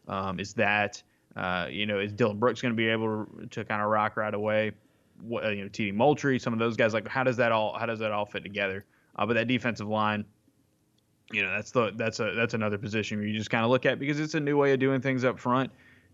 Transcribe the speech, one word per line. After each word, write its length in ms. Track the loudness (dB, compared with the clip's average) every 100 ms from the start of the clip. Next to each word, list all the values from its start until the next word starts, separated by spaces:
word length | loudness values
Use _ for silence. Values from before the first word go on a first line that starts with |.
| -8
Um, 320 | -4 -2 -4
is 140 | -4
that, 480 | 0 2 2 0 -4 -20 _ _ -6
uh, 320 | -2 -2 -2
you 160 | -4 -2
know, 140 | -2
is 140 | -2
Dylan 260 | 0 0 2
Brooks 220 | 0 0
gonna 120 | -2
be 140 | 0 2
able 380 | 2 0 -2 -6
to, 220 | -12 -12
to 180 | -10 -4
kinda 200 | 0 2
rock 320 | 2 2 0
right 160 | -2
away? 380 | -2 0 2 0 -4 _ _ _ -16
What, 240 | -6 -4 -2
uh, 40 |
you 140 | -2
know, 60 | -6
T 160 | -4 -2
D 60 |
Moultrie, 480 | 4 4 4 2 0
some 140 | 0
of 60 | 0
those 160 | 0 4
guys, 180 | 2
like, 140 | 2 -2
how 160 | 0
does 140 | 0 2
that 140 | 2
all, 260 | 2 0 -2
how 80 | -4
does 140 | -2
that 120 | -2
all 140 | -2 -4
fit 180 | -6
together? 420 | -8 -4 -2 -4 -10 _ _ -4
Uh, 100 | 0
but 80 |
that 140 | 2 2
defensive 400 | 0 0 -4 -2
line, 380 | 0 2 0 -4 _ _ _ _ _ _ _ _ _ -8
you 100 | -2
know, 80 | -2
that's 200 | -2 -2
the, 200 | 0 0 0
that's 240 | -4 -2
a, 140 | -2 0
that's 180 | 0
another 240 | 0 -2 -2
position 420 | -4 -4 -2 -4
where 80 | -4
you 100 | -4
just 120 | -2
kinda 180 | 0 4
look 180 | 4 2
at 140 | 0
because 200 | 0 -2
it's 140 | -2
a 60 | -2
new 180 | 0 4
way 160 | 4
of 60 | 4
doing 220 | 4 2
things 220 | 0 0
up 160 | 0 0
front. 320 | 0 2 0 -6 -20 -20 _